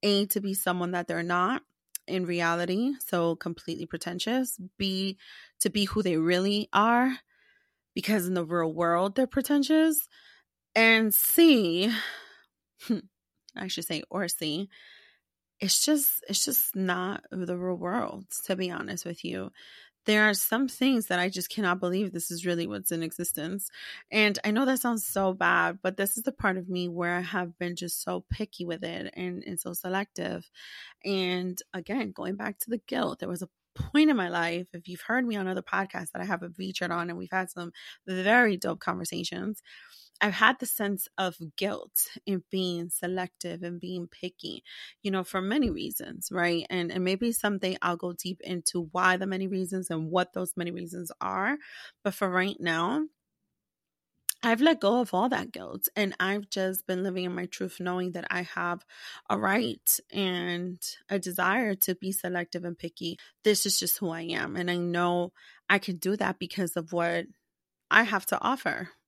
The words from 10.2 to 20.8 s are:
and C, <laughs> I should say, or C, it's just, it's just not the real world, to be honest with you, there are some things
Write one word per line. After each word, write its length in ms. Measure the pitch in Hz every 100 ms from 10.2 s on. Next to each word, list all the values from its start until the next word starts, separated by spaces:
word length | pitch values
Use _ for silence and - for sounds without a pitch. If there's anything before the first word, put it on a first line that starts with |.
| - - _ _ _
and 400 | - 226 226 220
C, 800 | 202 - - 330 262 185 170 202 220 - - - - _ _ _ _ -
<laughs> 680 | 214 - _ _ _ _ -
I 100 | 190
should 160 | -
say, 180 | 170 160 -
or 180 | 180 180
C, 400 | - 156 151 196 - - - - _ _ _ _ _
it's 240 | 196 -
just, 400 | - 302 277 - -
it's 160 | 196
just 300 | - 262 - -
not 480 | 190 180 185 202 -
the 280 | 185 175 180
real 180 | 180 180
world, 500 | 175 220 - - 190 - -
to 100 | 185
be 140 | 185
honest 340 | 175 - 175
with 200 | 175 170
you, 260 | 175 180 196 - - - - _ -
there 180 | 214 214
are 60 |
some 360 | 208 - 226 262
things 400 | -